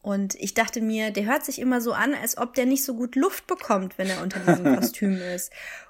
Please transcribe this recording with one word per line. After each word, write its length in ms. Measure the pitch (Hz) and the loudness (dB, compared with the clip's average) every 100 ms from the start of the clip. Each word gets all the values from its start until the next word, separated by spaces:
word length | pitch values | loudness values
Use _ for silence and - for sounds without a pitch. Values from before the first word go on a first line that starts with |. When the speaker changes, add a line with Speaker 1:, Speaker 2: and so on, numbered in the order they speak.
Speaker 1:
Und 340 | 208 202 196 - | -2 0 0 -4
ich 180 | 190 | -2
dachte 260 | - 220 233 | 0 0 0
mir, 300 | 220 220 214 | -2 0 -2
der 140 | 202 | -2
hört 200 | 208 302 | 0 0
sich 140 | - - | 0 -2
immer 220 | 254 247 | 2 2
so 120 | 233 | 2
an, 220 | - 240 | 0 0
als 240 | 285 226 - | 0 -2 -4
ob 160 | 240 | -2
der 100 | 269 | 0
nicht 200 | 254 269 | 2 2
so 100 | - | 0
gut 220 | 233 247 262 | -4 -2 2
Luft 320 | 359 - - | 2 0 -4
bekommt, 500 | 359 - 202 185 - | -4 0 0 0 -4
wenn 100 | 190 | -4
er 140 | 185 | -4
unter 160 | 180 190 | -4 0
diesem 260 | 175 180 | 4 4
Speaker 2:
<laughs> 120 | 160 127 | 4 2
Speaker 1:
Kostüm 440 | 240 - 202 185 | 2 0 0 0
ist. 300 | 180 180 - - - - | -2 -6 -8 -12 -14 -16